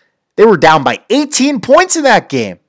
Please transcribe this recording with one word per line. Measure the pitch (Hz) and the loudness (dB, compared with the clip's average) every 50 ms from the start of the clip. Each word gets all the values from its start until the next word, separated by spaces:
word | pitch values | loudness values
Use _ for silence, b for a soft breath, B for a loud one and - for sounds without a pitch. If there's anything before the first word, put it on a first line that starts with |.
| _ _ _ _ _ _ _ | _ _ _ _ _ _ _
They | - 202 | 0 2
were | 233 202 | 2 2
down | 147 165 156 156 120 131 | 4 4 2 2 2 0
by | 123 113 - _ - | -2 -4 -6 _ -4
eighteen | 233 285 302 285 - - 254 294 294 214 | -4 -4 -2 -4 -4 -4 -2 -2 -4 -4
points | - - 269 330 370 370 - | -2 0 2 2 2 0 -2
in | 330 285 | -2 0
that | 262 220 175 131 - | 0 0 0 -2 -4
game. | 143 127 110 98 87 - _ | -6 -6 -6 -8 -10 -16 _